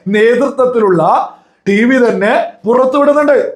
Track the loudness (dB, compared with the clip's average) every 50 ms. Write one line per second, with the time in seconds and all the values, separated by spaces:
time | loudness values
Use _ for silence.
0 | -8 -4 0 2 2 2 2 0 -2 -2 -2 -2 -2 -2 0 0 0 0 0 2
1 | 2 0 0 0 -2 -6 -10 -20 _ _ _ _ -4 -2 0 0 2 2 2 2
2 | 2 0 0 0 -2 -2 -2 -2 -4 -6 -10 -10 -4 -2 0 0 0 0 0 0
3 | 2 2 2 2 2 2 0 0 0 -4 -8